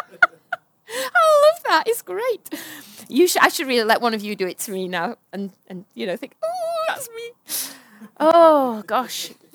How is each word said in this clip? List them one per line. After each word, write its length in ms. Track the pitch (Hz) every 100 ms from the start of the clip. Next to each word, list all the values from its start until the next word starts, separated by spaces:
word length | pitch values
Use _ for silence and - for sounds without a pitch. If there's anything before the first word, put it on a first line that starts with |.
| - - - _ _ - _ _ - 480 523 719 640 605
love 200 | 605 679 494
that. 180 | 320 453
It's 140 | 466
great. 480 | - 370 494 440 - - - - - - 220
You 200 | 226 349
sh-, 100 | -
I 80 | 285
should 180 | - 269
really 160 | 240
let 180 | 220 220
one 120 | 233
of 100 | 220
you 120 | 208 202
do 120 | 185
it 100 | -
to 120 | -
me 160 | 190 185
now 300 | 180 180 - _
and, 200 | 190 196 190 -
and, 180 | 180 -
you 140 | - 220
know, 100 | 202
think, 160 | - _
"Oh, 400 | 640 719 659 679 640
that's 220 | - 539 453
me." 160 | 466 480 - - - - - - - -
Oh, 640 | 302 330 330 302 254 220 190
gosh. 440 | 220 240 - - - _